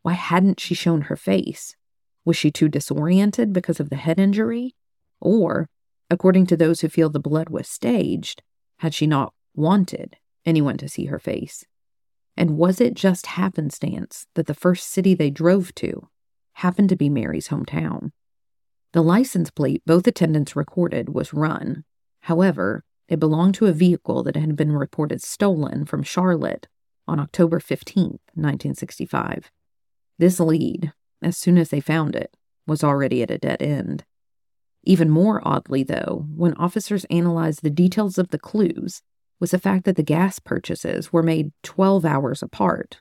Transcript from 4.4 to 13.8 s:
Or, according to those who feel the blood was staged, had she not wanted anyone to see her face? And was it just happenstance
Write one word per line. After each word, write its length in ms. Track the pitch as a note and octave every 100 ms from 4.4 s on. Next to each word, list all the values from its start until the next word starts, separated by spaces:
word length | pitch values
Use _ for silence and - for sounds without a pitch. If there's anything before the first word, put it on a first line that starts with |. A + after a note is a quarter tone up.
| A3+ A#3 B3 _ _ _ _ _
Or, 480 | - A3 E3 - D#3+ _ _ _ _
according 380 | F3+ F#3+ F#3 F3+
to 100 | D#3+
those 240 | E3 E3+
who 80 | D#3
feel 200 | - D#3+
the 120 | D3
blood 260 | C#3 D#3 E3
was 220 | B2+ -
staged, 720 | - A#3+ A#3+ - - - - _ _ _ _
had 140 | E3
she 140 | - D3+
not 260 | C#3+ A#2+ _ _ -
wanted 600 | D#3 G3+ F3+ - - _ _ _ -
anyone 300 | D#3+ C#3+ C#3
to 100 | C#3
see 160 | - C#3+
her 140 | -
face? 440 | - - - - - _ _ _ _ _ _ -
And 220 | E3+ D3+
was 240 | F3 F#3+
it 140 | A#3+ -
just 320 | F#3+ F3+ -
happenstance 1000 | - F#3+ F3 D3+ -